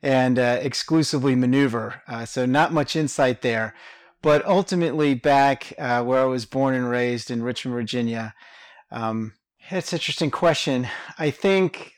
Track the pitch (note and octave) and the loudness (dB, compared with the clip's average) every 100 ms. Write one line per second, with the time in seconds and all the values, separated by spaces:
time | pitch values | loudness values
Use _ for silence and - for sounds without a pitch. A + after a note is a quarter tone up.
0 | C#3 C3 B2+ B2+ B2 B2 C#3 - - D#3+ | 2 2 2 2 2 2 -2 -6 0 0
1 | D3 D3 C3+ B2+ B2+ C3 C#3+ A2+ G#2+ F#2+ | 2 0 2 2 2 4 2 0 -6 -12
2 | - A#2 A2+ - B2+ C3+ D#3+ D#3+ C#3 D#3+ | -14 -12 -8 -4 0 2 2 2 -2 -2
3 | D3+ - C3 B2 B2+ A2+ A2 - - - | -2 2 0 2 -2 -2 -4 -8 -20 -20
4 | - _ D#3 D3 - F#3+ G3 F3+ E3 C#3 | -20 _ 2 4 4 0 2 0 0 2
5 | D3+ C3 D3 C#3 C#3 C3+ - - C3+ B2 | 2 2 4 4 4 2 -6 -10 -2 -2
6 | A#2+ C3 C3 B2+ A#2 C3+ C3+ C3 B2 B2 | 2 2 2 0 -4 -2 0 0 0 0
7 | B2 A#2+ - A#2+ A#2 A#2+ C3 A#2+ A2+ B2 | 0 -2 -4 -4 -4 -6 -6 -6 -4 -2
8 | A#2 A2+ A2+ - - - - - _ A2+ | -2 -4 -8 -14 -20 -20 -20 -20 _ -6
9 | A2+ A2 A2 - _ _ - F#3+ - E3+ | -4 -4 -6 -12 _ _ -8 -8 -4 -6
10 | - - D#3 - F3 D3+ - C3 B2 - | -6 -4 -4 2 2 2 0 -2 -4 -8
11 | - - D#3 - G3 G3 F#3 - - | -14 -6 -4 -2 0 2 2 -2 -18